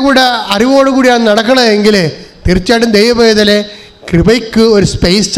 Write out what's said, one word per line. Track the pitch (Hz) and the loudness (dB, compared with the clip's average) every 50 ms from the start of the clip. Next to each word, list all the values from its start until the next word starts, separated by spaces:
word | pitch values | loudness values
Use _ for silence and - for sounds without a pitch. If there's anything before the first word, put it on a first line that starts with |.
| 269 | 0
കൂടെ | 277 262 262 254 247 247 226 214 - 202 | 0 0 0 0 0 -2 -4 -6 -4 -2
അറിവോടുകൂടിയാണ് | 202 233 262 269 277 269 269 254 269 254 254 247 233 233 220 | -2 0 2 2 2 2 2 0 0 2 2 2 2 0 0
നടക്കണമെങ്കിൽ | 208 214 220 220 262 262 247 226 208 208 208 214 214 196 170 147 - - - - - - - | 0 0 0 0 0 0 2 0 0 0 2 2 2 0 0 -2 -6 -10 -18 -20 -14 -6 -4
തീർച്ചയായിട്ടും | - 180 185 180 - 240 233 233 233 208 202 | -2 -2 -2 0 -2 -2 0 0 0 0 2
ദൈവവേദന | 214 240 240 226 233 226 220 208 208 202 208 208 208 - - - - - - - - - | 2 0 2 2 2 2 2 2 2 0 0 -2 -2 -6 -12 -20 -20 -20 -20 -20 -10 -4
കൃപയ്ക്ക് | 175 170 165 196 226 254 220 - - 220 226 233 220 | -2 0 2 2 0 0 -2 -4 -2 0 2 2 2
ഒരു | 202 185 - - | 2 0 -2 -2
സ്പേസ് | - - 175 180 220 196 - - | -2 -2 -2 0 0 -2 -2 -2